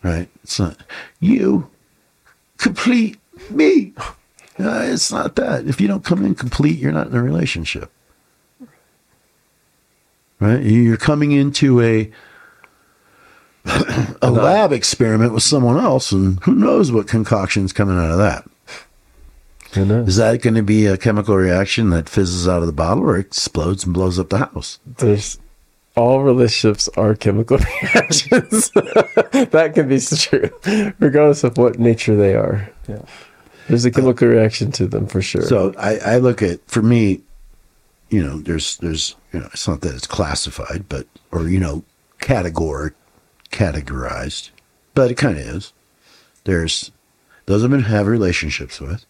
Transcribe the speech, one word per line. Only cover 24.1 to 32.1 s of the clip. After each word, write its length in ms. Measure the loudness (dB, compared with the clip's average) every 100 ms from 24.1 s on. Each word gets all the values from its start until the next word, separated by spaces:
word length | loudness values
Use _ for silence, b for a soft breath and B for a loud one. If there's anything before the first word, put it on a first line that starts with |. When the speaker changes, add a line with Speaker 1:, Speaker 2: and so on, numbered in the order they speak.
| -2
Speaker 1:
up 120 | -2
the 80 | -2
house? 400 | -4 -6 -14 -16 -20
Speaker 2:
There's 520 | -2 0 0 -2 -14 -20 _ _ _ _ 0
all 240 | 2 4
relationships 680 | 4 4 2 2 0 0 -4 -2
are 180 | 0
chemical 440 | 0 0 0 2 2
<laughs> 240 | 0 -2
reactions. 880 | -2 0 0 -2 2 0 2 -2 0 0
<laughs> 40 | 0 0 0 0 0 0 2
That 220 | 2 2
can 140 | 2 2
be 80 | 0
s-, 280 | 0 -4
true, 260 | 0 0 0 -6 B -2 -2 0
regardless 460 | 2 6 4 4
of 120 | 0 2
what 200 | 2 4
nature 380 | 2 2 2